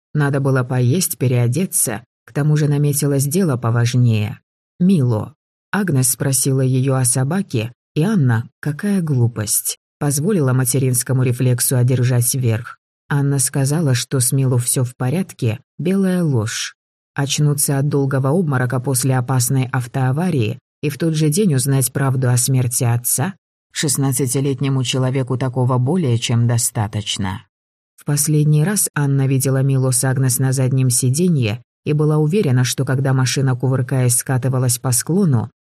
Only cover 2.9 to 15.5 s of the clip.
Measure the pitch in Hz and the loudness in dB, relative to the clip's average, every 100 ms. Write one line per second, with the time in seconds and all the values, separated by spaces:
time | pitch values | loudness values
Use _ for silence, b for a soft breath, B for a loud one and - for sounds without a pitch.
2.9 | 143 143 139 143 175 175 123 117 117 120 | 0 0 0 0 0 0 0 0 2 2
3.9 | 123 123 107 104 110 _ _ _ - 180 | 4 4 2 -2 -8 _ _ _ 0 2
4.9 | 180 123 107 - - _ _ - 190 185 | 4 2 0 -4 -14 _ _ -6 -4 0
5.9 | 131 127 - 143 135 139 135 131 131 135 | 0 0 0 -2 0 0 0 2 2 0
6.9 | 131 123 131 139 190 196 113 113 - _ | 0 0 0 0 -2 -2 -4 -4 -10 _
7.9 | 147 185 214 127 113 - - 147 147 208 | -2 0 2 2 0 -2 -8 -8 -4 -2
8.9 | 196 156 127 120 117 104 - - - _ | -2 0 0 0 0 -4 -4 -4 -10 _
9.9 | - 147 139 170 196 131 131 123 135 131 | -6 -2 -2 0 0 2 0 0 0 0
10.9 | 123 - 131 127 123 127 123 - 127 127 | -2 -2 0 0 0 0 0 0 0 2
11.9 | 127 123 120 120 135 120 110 - - _ | 2 2 0 0 0 -2 -2 -6 -20 _
12.9 | _ - 143 139 139 - 143 135 156 147 | _ -4 -2 0 0 -2 -2 0 0 0
13.9 | 123 - 135 120 135 127 120 123 139 123 | 0 -2 -2 0 0 2 0 0 -2 -2
14.9 | - 127 151 - - 117 | -4 -4 -2 -4 -4 -4